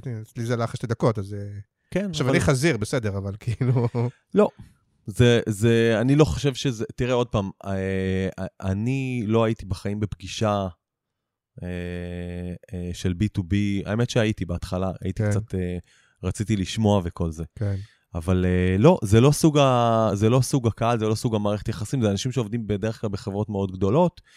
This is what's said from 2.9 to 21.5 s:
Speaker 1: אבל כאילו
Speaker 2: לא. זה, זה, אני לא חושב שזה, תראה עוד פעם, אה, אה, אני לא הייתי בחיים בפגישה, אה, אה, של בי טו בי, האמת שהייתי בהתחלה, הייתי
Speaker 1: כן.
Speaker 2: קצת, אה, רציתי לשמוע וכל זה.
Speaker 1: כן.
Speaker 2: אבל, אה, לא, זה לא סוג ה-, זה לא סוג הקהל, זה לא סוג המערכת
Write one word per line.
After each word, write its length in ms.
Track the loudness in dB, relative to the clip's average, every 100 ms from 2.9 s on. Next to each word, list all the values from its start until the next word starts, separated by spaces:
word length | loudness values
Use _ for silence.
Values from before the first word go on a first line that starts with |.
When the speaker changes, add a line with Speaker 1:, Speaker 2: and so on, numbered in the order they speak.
| -2 -2 -4
Speaker 1:
אבל 160 | -6 -6
כאילו 480 | -6 -2 0 2 0 0 -4 -6 _
Speaker 2:
לא. 140 | 2 2 0 -20 _ _ _ -6
זה, 340 | 4 6 6 2
זה, 500 | 2 4 4 4 2
אני 160 | 4 6
לא 80 |
חושב 300 | 4 2 -2
שזה, 300 | -2 -4 -4 -6 -4
תראה 180 | -2
עוד 140 | 0 0
פעם, 220 | -2 -2 -6
אה, 60 | -6 -4 -2 -2 0 0 -2 -4
אה, 80 | -12 -8
אני 640 | -4 -2 0 -2 -2 -4 0
לא 180 | 2
הייתי 220 | 2 0 -6
בחיים 340 | -8 -6 -4
בפגישה, 640 | -6 -6 -12 -4 -2 0 -2 -8 _ _ _ _ _ _ _ -14
אה, 60 | -10 -8 -8 -8 -8 -8 -10 -8 -10 -12 -12
אה, 180 | -10 -8
של 200 | -4 -4
בי 160 | -2 -2
טו 140 | -2
בי, 400 | -2 0 0 -2 -2
האמת 240 | -2 0
שהייתי 340 | 0 0 -2
בהתחלה, 480 | -4 -6 -4 -4 -4 -4
הייתי 220 | -6 -2
Speaker 1:
כן. 80 | 0
Speaker 2:
קצת, 240 | -2 -2
אה, 240 | -4 -4 -6 -10 _ _ _
רציתי 340 | -6 -4 -2 -2
לשמוע 440 | -2 0 4 4
וכל 260 | 2 -2 -4
זה. 140 | -4 -10 -6
Speaker 1:
כן. 160 | -4 -4 -8 _ _
Speaker 2:
אבל, 300 | -6 0 2 4
אה, 280 | 2 2 4
לא, 200 | 6 4
זה 160 | 4 6
לא 100 | 6
סוג 280 | 6 4 4
ה-, 520 | 4 4 4 4 2
זה 140 | 2 4
לא 100 | 4
סוג 260 | 2 0 0
הקהל, 320 | 0 0 0
זה 100 | 0
לא 60 |
סוג 200 | 0 -2
המערכת 340 | 0 0